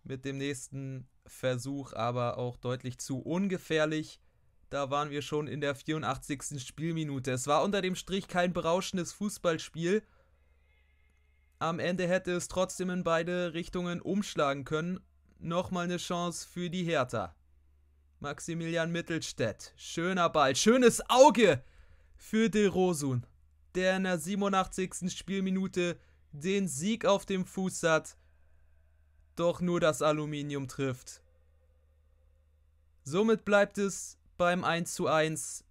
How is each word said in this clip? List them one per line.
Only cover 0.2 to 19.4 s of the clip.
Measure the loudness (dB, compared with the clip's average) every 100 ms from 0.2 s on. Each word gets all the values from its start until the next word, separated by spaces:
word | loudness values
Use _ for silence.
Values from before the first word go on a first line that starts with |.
dem | -8 -6
nächsten | -6 -6 -10 -10 -10 -12 -14 _ -20
Versuch | -6 -2 -2 -4 -8 -8
aber | -4 -2 0 -2 -2
auch | -6 -6
deutlich | -6 -6 -8 -10
zu | -8 -6
ungefährlich. | -2 -2 0 -2 0 0 2 0 -6 -14 _ _ _ _ -8
Da | -6 -2
waren | -2 -2
wir | -4
schon | -4 -4 -4
in | -4
der | -4 -4
vierundachtzigsten | -4 -2 -2 -4 -6 -6 -6 -10
Spielminute. | -12 -6 -4 -2 -2 -4 -2
Es | -2 2
war | 4
unter | 4 0
dem | -2
Strich | -4 -4 -6 -2
kein | 0 0
berauschendes | 0 0 0 0 -6 -6
Fußballspiel. | -6 -6 -2 -2 -2 -6 -4 0 0 -2 _ _ _ _ _ _ _ _ _ _ _ _ _ _ _
Am | -4 -2
Ende | -2 0 2
hätte | 2 0
es | -4 -2
trotzdem | -2 -2 -2 -4
in | -2
beide | 0 0 0 -2 -2
Richtungen | -4 -6 -4 -4 -6
umschlagen | -2 -2 -2 0 0 0
können. | -4 -4 -2 -6 _ _ _ _
Nochmal | -4 -2 -2 -4 -2
eine | -4
Chance | -4 -4 -4 -6 -12
für | -8 -6
die | -4
Hertha. | 0 0 0 -2 -6 -12 _ _ _ _ _ _ _ _
Maximilian | -10 -8 -8 -6 -2 -2 0
Mittelstädt. | -2 -2 -4 -4 -2